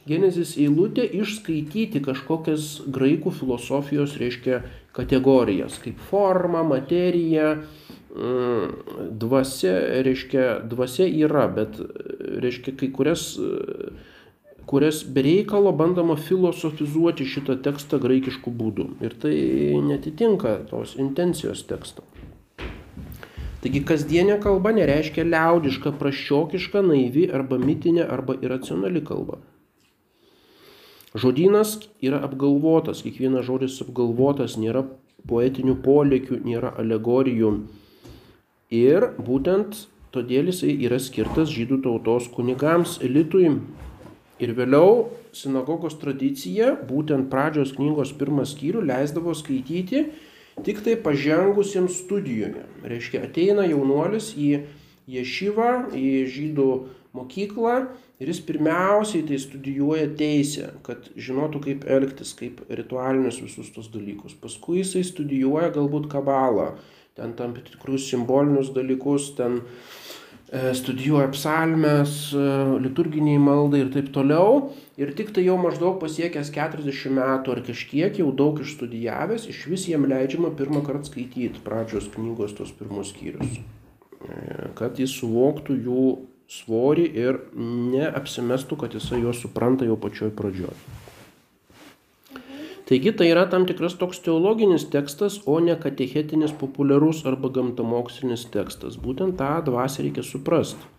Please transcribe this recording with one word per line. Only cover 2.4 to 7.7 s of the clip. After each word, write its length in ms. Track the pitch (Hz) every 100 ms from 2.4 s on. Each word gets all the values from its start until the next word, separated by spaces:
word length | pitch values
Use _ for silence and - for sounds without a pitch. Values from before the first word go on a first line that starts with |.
| 160 151 151 -
graikų 480 | 139 131 135 156 185
filosofijos, 840 | 180 131 120 - 135 143 147 143 -
reiškia, 380 | 123 120 131 123 - - -
kategorijas, 880 | - 123 131 135 131 110 92 58 -
kaip 220 | 120 - -
forma, 540 | 196 202 185 175 170
materija, 1000 | 165 131 131 175 180 175 165 156 151 151 -